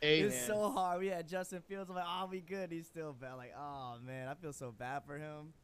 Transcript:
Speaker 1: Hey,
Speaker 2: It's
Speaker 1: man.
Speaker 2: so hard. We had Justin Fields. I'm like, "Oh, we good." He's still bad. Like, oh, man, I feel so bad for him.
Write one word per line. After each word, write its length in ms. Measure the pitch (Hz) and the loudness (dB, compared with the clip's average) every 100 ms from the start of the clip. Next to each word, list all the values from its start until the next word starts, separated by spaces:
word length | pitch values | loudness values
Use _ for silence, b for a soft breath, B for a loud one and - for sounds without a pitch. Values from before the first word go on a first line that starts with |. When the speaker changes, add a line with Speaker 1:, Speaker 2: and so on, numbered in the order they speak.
Speaker 1:
Hey, 220 | 151 156 | 6 8
Speaker 2:
It's 20 | 208 | 8
Speaker 1:
man. 120 | 254 | 4
Speaker 2:
so 340 | 220 208 208 | 2 4 4
hard. 300 | 262 180 180 | 4 4 4
We 60 | 190 | 2
had 200 | 175 160 | 0 0
Justin 340 | 185 180 180 | -2 -2 -6
Fields. 280 | - 196 185 | -6 -6 -4
I'm 60 | 180 | -2
like, 80 | 175 | 0
"Oh, 180 | 180 190 | 0 0
we 140 | 190 | -4
good." 300 | 175 196 180 | -4 -2 -2
He's 160 | 165 165 | -4 -6
still 260 | 165 156 | -6 -6
bad. 200 | 127 131 131 | -6 -8 -8
Like, 180 | 123 107 | -10 -10
oh, 440 | 143 139 127 120 | -8 -6 -6 -8
man, 260 | 127 131 127 | -6 -6 -4
I 40 | 156 | -6
feel 180 | 160 | -6
so 180 | 139 127 | -6 -8
bad 320 | 107 123 143 143 | -6 -4 -4 -4
for 120 | 143 | -6
him. 340 | 156 151 151 - | -6 -8 -12 -10